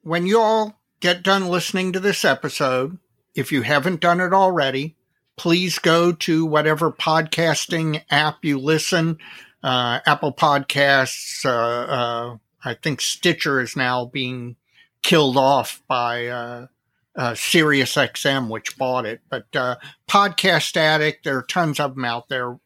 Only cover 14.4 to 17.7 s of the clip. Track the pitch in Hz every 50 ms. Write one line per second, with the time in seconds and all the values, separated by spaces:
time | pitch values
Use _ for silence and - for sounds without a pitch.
14.4 | 120 120 120 _ _ _ _ _ _ _ _ _ - - 180 160 147 135 123 139
15.4 | 131 135 143 131 117 - - - _ _ 131 123 120 120 120 120 120 120 123 120
16.4 | 117 120 120 120 123 - _ _ _ _ _ _ _ _ _ - 127 120 113 -
17.4 | - - - 170 156 151